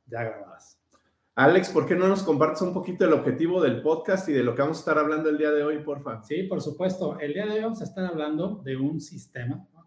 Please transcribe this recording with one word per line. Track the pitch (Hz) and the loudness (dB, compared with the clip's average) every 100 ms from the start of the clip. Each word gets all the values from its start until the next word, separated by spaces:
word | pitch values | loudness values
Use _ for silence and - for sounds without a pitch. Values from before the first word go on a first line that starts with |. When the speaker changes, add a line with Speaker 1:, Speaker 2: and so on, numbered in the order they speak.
| 120 | -12
Speaker 1:
ya | 117 | -6
grabadas. | 113 101 95 - - _ _ _ _ _ _ 127 | -6 -8 -14 -20 -20 _ _ _ _ _ _ 4
Speaker 2:
Alex, | 143 185 185 | 6 6 4
¿por | 156 139 | 0 2
qué | 175 | 2
no | 190 | 4
nos | 202 | 2
compartes | 160 147 151 - | 2 4 2 2
un | 180 | -2
poquito | 180 - 175 | -4 -4 2
el | 175 | 4
objetivo | 139 131 127 165 185 | 4 2 0 0 2
del | 143 117 | 2 2
podcast | 151 160 208 190 165 | 0 0 0 0 2
y | |
de | 135 | 2
lo | 123 120 | 2 2
que | |
vamos | 147 160 | 0 0
a | |
estar | 170 151 | 0 2
hablando | 151 156 156 | 2 0 0
el | 147 | 2
día | 151 | 2
de | 151 | 2
hoy, | 147 151 | 0 -2
porfa? | 147 139 139 110 | -4 -8 -8 -10
Speaker 1:
Sí, | - 160 | -6 -6
por | 190 160 | -4 -4
supuesto. | 147 143 185 - 151 - | -4 -2 -2 -2 -4 -4
El | 147 | -6
día | 175 214 | -4 -2
de | |
hoy | 214 | -2
vamos | 226 - | -2 -6
a | - | -8
estar | 190 185 | -6 -4
hablando | 160 151 156 190 214 | -4 -4 -2 -4 -6
de | 135 131 | -6 -4
un | 143 160 | -2 -4
sistema, | - 135 - 127 120 165 - _ | -10 -16 -16 -8 -6 -8 -12 _